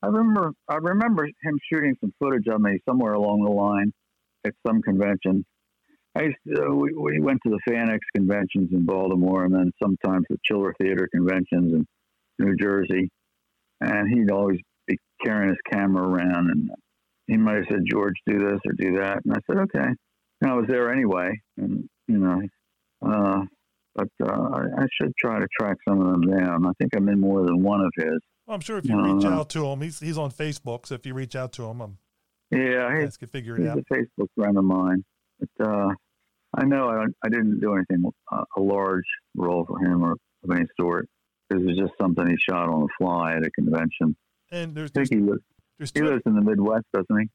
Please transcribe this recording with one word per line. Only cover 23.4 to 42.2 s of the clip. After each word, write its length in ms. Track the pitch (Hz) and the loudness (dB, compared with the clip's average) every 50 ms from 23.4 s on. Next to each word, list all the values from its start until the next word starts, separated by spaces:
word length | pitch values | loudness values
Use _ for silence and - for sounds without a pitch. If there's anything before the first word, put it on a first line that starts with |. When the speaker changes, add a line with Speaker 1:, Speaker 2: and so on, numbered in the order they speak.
| 98 95 _ _ _ _ _ _ _ _ _ | -2 -4 _ _ _ _ _ _ _ _ _
Speaker 1:
but, 120 | - 101 - _ _ - | -6 -6 -6 _ _ -4
uh, 80 | - 101 107 120 - - | -2 -2 -2 -2 -2 -2
I, 80 | 131 - - 127 - 135 | -2 -4 -4 -2 -2 -2
I 20 | 135 - - | -2 -2 -2
should 120 | - 147 127 - | -4 -4 -4 -4
try 220 | - 123 113 107 | -4 -2 -2 -2
to 80 | 98 98 - - | -4 -4 -4 -4
track 180 | 110 104 98 - - - | -4 -4 -4 -4 -2 0
some 120 | 101 98 | 2 2
of 60 | 95 90 | 4 2
them 100 | 90 90 85 90 95 95 | 2 2 2 2 2 2
down. 280 | 90 90 87 85 87 | 2 0 0 2 0
I 60 | 90 90 _ | 0 0 _
think 120 | - - - | -2 -2 0
I'm 120 | 110 98 101 | 0 2 2
in 100 | 101 101 | 4 4
more 260 | 95 98 98 98 92 | 2 2 2 2 2
than 180 | 87 87 87 92 | 2 2 4 4
one 180 | 98 101 101 | 4 2 2
of 100 | 98 90 80 | 2 0 0
his. 240 | - 80 80 78 80 - _ _ _ _ | -2 -2 -2 -2 -4 -6 _ _ _ _
Speaker 2:
Well, 100 | - 226 | -10 -10
I'm 60 | 202 | -10
sure 160 | 156 - 226 202 | -8 -6 -8 -6
if 80 | 160 | -2
you 120 | 131 113 104 | 0 0 2
Speaker 1:
Uh, 140 | 101 98 98 | 2 2 2
Speaker 2:
reach 100 | 98 101 | 2 2
out 240 | 98 92 92 - 147 | 2 0 0 -2 -4
to 140 | - 160 151 139 | -4 -4 -4 -4
him, 140 | 139 135 | -4 -6
he's, 180 | 147 165 156 - | -8 -10 -10 -10
he's 180 | 151 160 165 151 | -8 -6 -6 -4
on 140 | 156 139 | -6 -6
Facebook. 540 | 123 - 156 156 147 - _ 127 117 120 - | -6 -6 -6 -6 -6 -8 _ -10 -10 -10 -10
So 100 | - 135 | -12 -12
if 100 | 123 _ | -12 _
you 80 | 135 127 | -10 -10
reach 220 | 131 131 120 - | -10 -10 -10 -8
out 160 | 131 127 123 - | -10 -10 -10 -10
to 100 | - 123 | -12 -12
him, 180 | 110 113 120 | -12 -10 -12
um, 160 | 117 104 98 - _ _ _ _ _ _ _ _ _ _ | -12 -14 -16 -20 _ _ _ _ _ _ _ _ _ _
Speaker 1:
Yeah, 380 | - 131 131 127 127 127 127 123 | -2 0 0 0 0 0 0 0
Speaker 2:
you 60 | 135 156 | 0 -2
Speaker 1:
he, 60 | 151 | -2
Speaker 2:
guys 140 | 143 - - | -4 -6 -12
can 120 | - 120 | -18 -14
figure 260 | _ 139 120 110 117 | _ -12 -10 -8 -4
it 60 | 117 | -4
Speaker 1:
he's 80 | - 151 | -2 -2
Speaker 2:
out. 100 | 147 143 | -2 -4
Speaker 1:
a 40 | 131 _ 143 | -4 _ -2
Facebook 340 | 131 120 120 _ - 104 92 _ - | -4 -4 -4 _ -6 -6 -6 _ -2
friend 200 | 107 104 104 98 | 0 2 2 2
of 60 | 95 | 2
mine. 380 | 95 92 92 92 92 92 92 95 _ _ _ _ _ _ _ | 2 2 2 0 0 0 0 -2 _ _ _ _ _ _ _
But, 280 | - - _ _ 110 107 | -12 -12 _ _ -2 -2
uh, 220 | 107 101 101 98 98 98 _ _ _ _ _ _ _ _ _ _ - | 0 0 0 -2 -4 -4 _ _ _ _ _ _ _ _ _ _ -4
I 120 | - 135 | -2 0
know 240 | 139 139 135 131 123 | 2 2 2 0 0
I, 160 | 113 110 107 110 - _ - | 0 0 -2 -2 -4 _ -4
I 40 | 110 | -2
didn't 300 | 110 120 113 107 104 - | 0 2 2 2 0 0
do 120 | - 107 101 | 0 0 0
anything, 280 | 95 92 - 92 90 87 85 - _ _ - | 0 0 0 0 0 0 -2 -4 _ _ -8
uh, 120 | - - - - - - | -8 -8 -8 -6 -4 -2
a 40 | |
large 440 | 98 98 98 101 98 95 95 92 92 - - - _ _ _ | 0 2 2 2 0 0 0 -2 -2 -4 -8 -10 _ _ _
role 300 | - 90 87 87 87 85 | -4 -2 -2 0 -2 -2
for 140 | 82 90 - | -4 -4 -2
him 240 | 92 90 90 87 87 | 0 2 2 2 2
or 80 | 85 82 82 _ _ _ _ _ | 2 0 -4 _ _ _ _ _
of 80 | 90 | -2
any 140 | 90 87 85 80 - - | 0 0 0 -2 -2 -2
sort. 280 | 90 87 85 85 - - _ _ _ _ _ _ _ _ | -2 0 0 -2 -4 -6 _ _ _ _ _ _ _ _
It 120 | 98 92 | -2 0
was 160 | 90 92 87 90 | 2 2 2 0
just 160 | 98 90 - - | 0 -2 -2 0
something 280 | 104 92 85 82 | 0 2 2 2